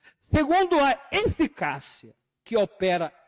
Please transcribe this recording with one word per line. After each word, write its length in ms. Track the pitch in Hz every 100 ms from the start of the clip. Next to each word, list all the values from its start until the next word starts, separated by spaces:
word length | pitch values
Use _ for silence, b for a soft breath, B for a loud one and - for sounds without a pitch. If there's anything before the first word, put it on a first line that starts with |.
| b b
segundo 580 | _ 311 285 359 359 330
a 300 | 277 247 -
eficácia 1040 | 370 440 - 302 - 151 139 - - 113 _ _ _
que 120 | - 226
opera 560 | 196 - 185 175 160 -